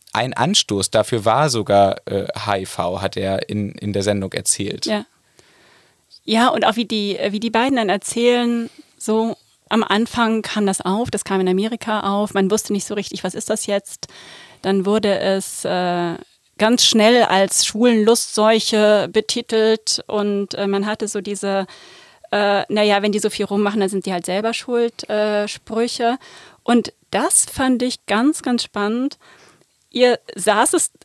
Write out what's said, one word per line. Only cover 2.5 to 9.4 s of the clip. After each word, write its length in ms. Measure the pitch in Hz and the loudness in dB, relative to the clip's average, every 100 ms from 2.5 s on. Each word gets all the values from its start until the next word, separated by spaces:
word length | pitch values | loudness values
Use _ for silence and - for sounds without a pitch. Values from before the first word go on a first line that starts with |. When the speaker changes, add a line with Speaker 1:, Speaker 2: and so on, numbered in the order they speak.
| 98 | -4
Speaker 1:
I 80 | 95 | -4
V, 360 | - 87 95 | -4 -4 -4
hat 140 | 95 - | -4 -4
er 320 | 95 95 - | -4 -4 -4
in, 240 | 104 101 | -6 -6
in 200 | - 104 | -8 -6
der 80 | 101 | -2
Sendung 320 | 101 104 95 | -2 -2 -4
erzählt. 540 | - - - 98 - - | -4 -4 -4 -4 -6 -4
Speaker 2:
Ja. 180 | 208 - _ _ _ _ _ _ _ _ _ _ _ - | -4 -6 _ _ _ _ _ _ _ _ _ _ _ -2
Ja, 220 | 226 254 | 2 2
und 180 | - - | 2 0
auch 100 | 220 | 0
wie 100 | 208 | -2
die, 340 | 220 202 185 | -2 -2 -2
äh, 120 | 208 | -4
wie 80 | 202 | -2
die 120 | 220 | -2
beiden 240 | 226 262 254 | 0 2 0
dann 140 | 208 | 0
erzählen, 840 | 196 - 233 240 240 240 233 233 - - _ | -2 -4 0 2 2 0 -2 -6 -14 -20 _
so 400 | - 220 226 - | -2 0 0 -6